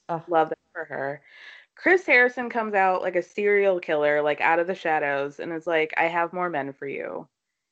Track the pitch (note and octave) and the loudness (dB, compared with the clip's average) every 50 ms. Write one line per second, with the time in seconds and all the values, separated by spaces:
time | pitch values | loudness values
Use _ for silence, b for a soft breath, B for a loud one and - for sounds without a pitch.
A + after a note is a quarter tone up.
0 | _ - E3+ D#3+ D#3+ F3 E3+ D#3+ D#3+ D#3 D#3+ _ _ _ - E3+ D#3 D3+ C#3 C#3 | _ -8 -8 -8 -4 0 2 2 2 0 -2 _ _ _ -12 -12 -12 -10 -8 -8
1 | C3+ C#3 C#3+ C#3+ B B B B B B B B B B _ - - D#4+ F#4+ F4+ | -6 -6 -8 -10 B B B B B B B B B B _ -2 2 4 4 4
2 | - D#4+ C4+ B3 B3 B3+ B3+ C4 A#3+ A#3 A3+ A#3 A3 G#3+ G3+ G3 F#3+ F#3+ F#3 F3+ | 4 4 4 6 4 4 0 -4 -8 -4 -4 -4 -2 0 2 2 4 4 2 0
3 | - F#3 F3+ F3 E3+ - - G#3+ G#3 G3+ G3+ G3+ G3 G3 F#3 F3 F3 - D#3+ D3 | -2 0 -2 -2 -4 -4 -6 -2 0 2 4 4 4 2 2 0 -2 -2 0 2
4 | D3 D3 D3 D3+ D3 D3+ D3 D3 F#2+ D3 E3 E3+ E3+ F3+ F#3 E3+ - E3+ D#3 D3+ | 2 2 2 2 2 0 0 0 2 2 2 2 0 -2 -4 -4 -2 0 0 0
5 | D3 C#3+ C#3 C#3 C#3 C#3+ D3 - - E3+ E3 D#3+ D#3 F3 E3 D#3 D#3 D#3 - - | 0 0 -2 -2 -4 -6 -8 -10 -10 -8 -8 -8 -4 0 0 0 0 0 0 0
6 | E3 E3 E3+ E3+ E3+ E3+ F3+ F3+ F3+ F3 E3 C#3+ C3+ C#3 C3+ - C#3+ C#3 C3+ - | 0 0 0 -2 -2 -2 -2 -4 -4 -4 -4 -4 -6 -6 -8 -10 -10 -10 -8 -8
7 | - - - E3 E3 _ _ _ _ _ _ _ _ _ | -8 -8 -10 -12 -14 _ _ _ _ _ _ _ _ _